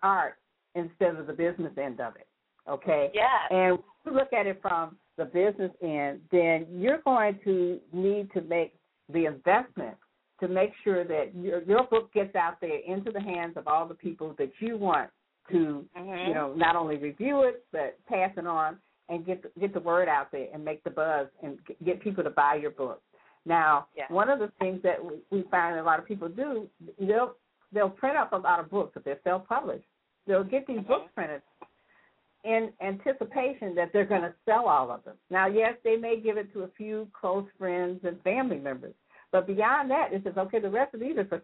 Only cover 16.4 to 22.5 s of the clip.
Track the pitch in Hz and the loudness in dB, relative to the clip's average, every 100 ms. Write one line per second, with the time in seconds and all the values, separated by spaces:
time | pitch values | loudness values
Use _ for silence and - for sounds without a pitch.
16.4 | 143 156 165 170 160 147 147 - 254 285 | -2 2 2 4 0 -4 -6 -4 0 4
17.4 | 254 247 - 160 135 - - 202 185 196 | 2 2 -6 -6 -6 -8 -6 -2 -2 -2
18.4 | 170 165 156 190 _ _ - 170 170 185 | -2 0 -2 -4 _ _ -10 -8 -6 -6
19.4 | - 170 202 190 170 170 175 143 139 143 | -8 -6 -4 -2 2 4 4 2 -2 -8
20.4 | 123 151 151 151 - 160 160 151 135 - | -8 -10 -8 -8 -6 -2 0 0 -2 -10
21.4 | 151 135 - - 165 180 214 196 151 151 | -12 -12 -14 -6 -4 -4 -4 -4 0 2
22.4 | 143 | 4